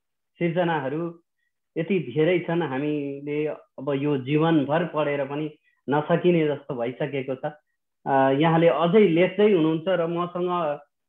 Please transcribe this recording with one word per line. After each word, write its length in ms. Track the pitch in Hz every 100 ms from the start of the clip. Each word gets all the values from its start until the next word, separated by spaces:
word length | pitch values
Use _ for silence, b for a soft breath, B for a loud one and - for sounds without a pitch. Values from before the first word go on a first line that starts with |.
| _ _ _ -
सिर्जनाहरू 800 | 170 160 175 160 135 151 170 170 _ _ _ _ _ 160
यति 220 | 165 190
धेरै 400 | 131 143 160 180
छन्, 240 | 170 170
हामीले 840 | 151 131 151 151 143 139 147 147 151
अब 460 | - - - 147
यो 240 | 139 143 143
जीवनभर 680 | 123 151 165 160 135 160
पढेर 400 | 175 151 147 143
पनि 340 | 135 151 151 - _ _ -
नसकिने 560 | 143 151 170 180 175 151
जस्तो 280 | 143 -
भइसकेको 600 | 127 120 127 147 135 131
छ। 100 | 131 147 - _ _ _ _ 139
अ, 240 | 139 135 139
यहाँले 280 | 165 165 165
अझै 400 | - 170 220 196
लेख्दै 440 | 165 180 185 208
हुनुहुन्छ 320 | 185 156 160 170
र 180 | 180 165
मसँग 760 | 170 175 180 180 175 156 147 - _